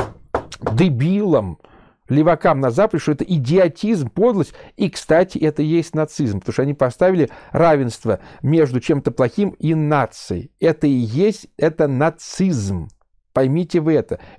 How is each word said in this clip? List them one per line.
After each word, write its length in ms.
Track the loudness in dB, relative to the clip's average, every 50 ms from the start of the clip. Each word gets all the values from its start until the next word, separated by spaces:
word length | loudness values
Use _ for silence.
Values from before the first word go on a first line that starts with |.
| -6 -6 -12 -20 -12 _ -8 -8 -8 -12 -18 -8 -6 -4 0
дебилам, 840 | 2 2 2 2 0 0 0 0 0 0 0 0 0 0 -2 -10 -12 -18 _ -20 -20 _ _ _ _ _ -2
левакам 500 | 0 2 4 2 2 2 2 0 2 2
на 120 | 0 0
Западе, 300 | 2 2 0 0 0 -2
что 100 | -2 -2 -2
это 100 | -2 -2
идиотизм, 880 | -2 -2 -2 0 2 2 4 2 2 0 -4 -2 -2 -2 -2 -2 -4
подлость. 440 | -2 0 2 2 2 0 -2 -4 -6 -18 -20 -20 _
И, 140 | -4 -4 -4
кстати, 480 | -4 -8 -2 2 2 2 2 0 -2
это 240 | -2 -2 -2 0 -2
и 40 | -2
есть 300 | 0 0 0 -2 -2 -4
нацизм, 440 | -4 -4 -4 -4 -4 -4 -2 -2 -4
потому 140 | -6 -4 -2
что 80 | -2 -2
они 100 | -2 0
поставили 560 | 0 -2 -2 0 0 0 2 2 2 0 -2 -4 -16 -16 -6
равенство 680 | 0 2 4 4 4 2 0 -4 -6 -6 -2 -2 -2 -2 -6 -16 -16 -6
между 380 | -2 0 2 4 2 2 0 -2
чем-то 320 | 0 0 -2 0 0 -2
плохим 380 | 0 0 -2 0 0 -2 -2 -2
и 220 | -4 _ -2 -2 0
нацией. 760 | 0 0 0 0 0 0 -2 -6 -18 -10 -8 -8 -8 -8 -12 _ _
Это 280 | 0 0 0 2 0
и 40 | 0
есть, 560 | 2 0 -2 -2 0 0 0 0 0 -4 -12 _ _
это 300 | -2 -2 -2 0 0 0
нацизм. 1040 | 0 0 0 0 -2 -2 -6 -16 -12 -4 -2 0 0 0 -2 -2 -4 -4 -6 -8 -12 _ _ _ _ _ _ _ _ _
Поймите 460 | 0 0 0 0 -2 -2 -2 -2 0
вы 120 | 0 2 0
это. 260 | 0 0 -2 -8 -10 -10 -20 -14